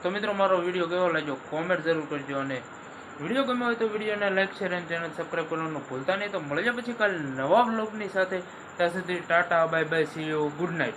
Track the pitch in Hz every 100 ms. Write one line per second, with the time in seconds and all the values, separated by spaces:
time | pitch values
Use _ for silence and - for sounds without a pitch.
0 | 180 196 208 202 196 185 175 180 170 175
1 | 180 160 151 135 - 151 175 180 156 160
2 | 147 147 139 139 135 131 123 - - -
3 | - - 147 247 269 247 247 226 226 214
4 | 214 208 202 190 196 - 190 180 165 165
5 | 165 156 160 170 160 165 160 151 135 131
6 | 135 190 208 190 147 147 214 240 240 233
7 | 214 180 143 131 135 196 240 226 220 214
8 | 208 190 185 185 180 - - - 175 180
9 | 180 180 160 170 175 170 160 160 156 160
10 | 151 160 156 156 151 147 175 165 127